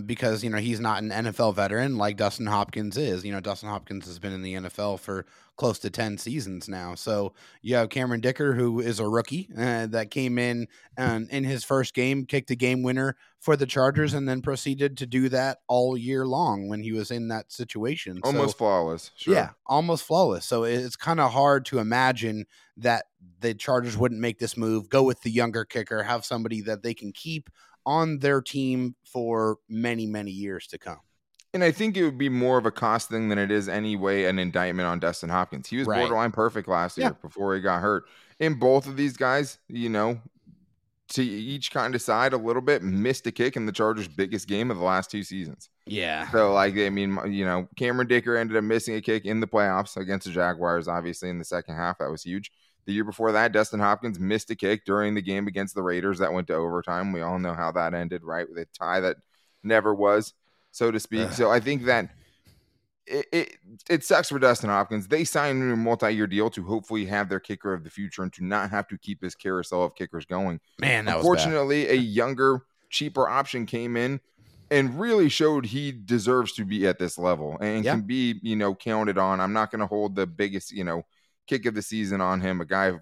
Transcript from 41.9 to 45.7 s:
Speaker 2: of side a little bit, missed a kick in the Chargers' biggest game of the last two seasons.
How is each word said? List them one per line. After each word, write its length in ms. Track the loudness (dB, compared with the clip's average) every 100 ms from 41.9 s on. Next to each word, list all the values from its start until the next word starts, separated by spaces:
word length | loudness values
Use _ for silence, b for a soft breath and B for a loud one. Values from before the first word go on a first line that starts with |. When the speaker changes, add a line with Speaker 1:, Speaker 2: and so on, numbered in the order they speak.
| -2
Speaker 2:
of 40 |
side 300 | 0 2 2
a 40 | 2
little 260 | 0 -2
bit, 220 | 2 0
missed 420 | 2 0 0 0 -4
a 60 |
kick 240 | 0 0 0
in 100 | -4
the 60 |
Chargers' 340 | 0 0 0 -4
biggest 400 | -4 -2 -2 -2
game 240 | -2 -2
of 80 | 0
the 60 |
last 260 | 2 0 0
two 140 | -6
seasons. 440 | -8 -8 -10 -12 -20